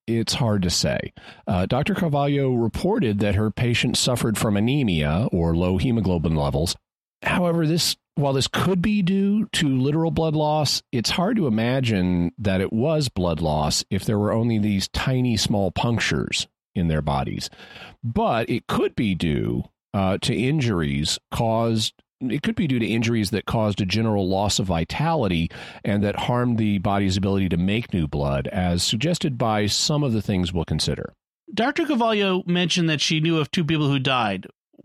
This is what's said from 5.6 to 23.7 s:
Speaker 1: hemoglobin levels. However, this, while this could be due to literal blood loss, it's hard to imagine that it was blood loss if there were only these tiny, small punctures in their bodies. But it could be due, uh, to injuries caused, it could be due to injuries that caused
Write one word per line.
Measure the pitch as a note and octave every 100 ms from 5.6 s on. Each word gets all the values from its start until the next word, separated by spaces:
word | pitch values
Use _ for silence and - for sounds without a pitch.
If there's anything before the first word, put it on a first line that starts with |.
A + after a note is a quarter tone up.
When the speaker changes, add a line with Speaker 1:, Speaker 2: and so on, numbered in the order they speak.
| F2+ F#2
Speaker 1:
hemoglobin | C3 A2+ F#2 F2 E2
levels. | D#2+ C#2+ C#2+ E2+ - _ _ _ _
However, | - F3+ F3 E3+
this, | D#3 E3 - - _
while | - C#3
this | C3+ -
could | - F3+ F#3
be | G#3 G#3
due | F3+ G3 G3 G#3+ -
to | - D3
literal | C3 C3+ D#3 E3
blood | D3+ D#3+
loss, | D3+ D3+ D3+ C#3+ - -
it's | A#2+ -
hard | - F#3 A3+
to | C#3+
imagine | A2 A#2 C3+ A#2+ G2 F2+ F2 F2 -
that | G#2 F#2+
it | F#2+
was | A2+ D3 D#3 B2+
blood | - F2+ D#2+
loss | D#2+ D2+ D2 - -
if | G2
there | - G#2
were | G#2
only | A2+ A#2 A2
these | G#2+ G2 -
tiny, | - C3+ B2+ B2 A2
small | - G#2 F#2+
punctures | - A#2 A2+ - C#2+ - - - _ _
in | G2 E2+
their | D#2
bodies. | D2 C#2 B1 G1+ - - - - - -
But | A#2 G3 A3 A#2 A2+
it | A#2+ -
could | - G4+
be | - A2
due, | E2+ E2+ C2+ A1 A#1+ - _ _
uh, | G2+ F#2 G2
to | -
injuries | F2+ B2+ D#3 A#2+ F2+ D2 C#2 D#2+ - -
caused, | - A2+ A2+ A#2 A2 G#2+ - _ - B2+
it | D3
could | A3+
be | A3+ D#3+
due | B2
to |
injuries | G2+ A2+ A2+ A#2 G2
that | G2+
caused | - - G#2+